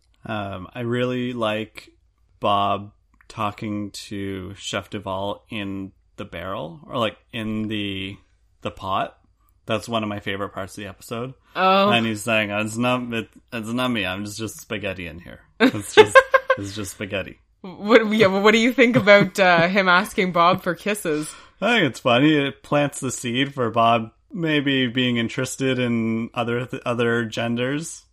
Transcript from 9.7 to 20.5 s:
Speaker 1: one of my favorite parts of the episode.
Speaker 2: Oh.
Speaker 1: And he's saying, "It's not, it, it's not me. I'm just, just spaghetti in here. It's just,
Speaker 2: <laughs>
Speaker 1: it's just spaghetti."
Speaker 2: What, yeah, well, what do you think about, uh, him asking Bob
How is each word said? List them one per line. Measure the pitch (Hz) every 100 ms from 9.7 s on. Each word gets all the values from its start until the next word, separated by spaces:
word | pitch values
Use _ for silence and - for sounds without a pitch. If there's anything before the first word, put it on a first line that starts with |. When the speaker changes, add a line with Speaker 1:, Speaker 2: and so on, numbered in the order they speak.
| 110 -
Speaker 1:
one | 113
of | 107
my | 101
favorite | 107 98 95
parts | - 95 -
of |
the | 101
episode. | 101 - 117 127 - _
Speaker 2:
Oh. | 165 190 190 202
Speaker 1:
And | 117 113
he's | 107
saying, | 120 110 104
"It's | 104 107 113
not, | 123 127 123
it, | 117 110 - _
it's | 120 110
not | 120 127
me. | 113 92
I'm | 95
just, | 104 104
just | 110 -
spaghetti | - 107 101 92 87
in | 80
here. | - - _ -
It's | 233 104 -
just, | - 415 523 523 523
Speaker 2:
<laughs> | - 523
Speaker 1:
it's | 101
just | - -
spaghetti." | - 104 98 87 - _ _
Speaker 2:
What, | 190 - 202 233 214
yeah, | 220 196
well, | 190
what | 208
do | 226
you | 233
think | 240 240 247
about, | 202 202 196 -
uh, | 185 170 170
him | 202 185
asking | 180 208 - 185
Bob | 175 170